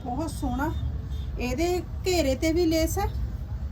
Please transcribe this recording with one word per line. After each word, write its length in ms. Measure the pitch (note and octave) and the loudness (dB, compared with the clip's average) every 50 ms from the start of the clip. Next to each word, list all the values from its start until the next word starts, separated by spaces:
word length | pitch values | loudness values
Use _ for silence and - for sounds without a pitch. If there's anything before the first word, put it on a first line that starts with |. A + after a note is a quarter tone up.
| - | -4
ਬਹੁਤ 260 | B3 B3 C#4 E4 D#4 | -4 -2 -2 -2 -4
ਸੋਹਣਾ। 400 | - - C#4+ B3+ B3 C4 C#4+ D#4 - - - - - - - - - - - - - - | -4 -2 -2 -2 0 0 0 0 -2 -2 -2 -2 -4 -4 -4 -4 -4 -4 -4 -4 -4 -4
ਇਹਦੇ 420 | A#3+ B3 B3+ C4 E4 F4 F4+ F4 F4 - - - - | -2 -2 0 2 2 2 2 0 -2 -4 -6 -2 0
ਘੇਰੇ 300 | F#4 F4+ E4+ D4+ C4+ C4 | 2 4 4 4 4 4
ਤੇ 160 | B3+ E4 D#4+ D#4 | 2 2 2 4
ਵੀ 120 | F4 F4 | 4 4
ਲੇਸ 320 | D#4+ E4 D#4+ D#4+ D#4+ - F#4+ | 4 4 4 2 2 2 0
ਹੈ, 80 | D#4+ - - - - - - - - - - - - - | 0 0 0 -2 -4 -4 -4 -6 -6 -6 -6 -4 -4 -4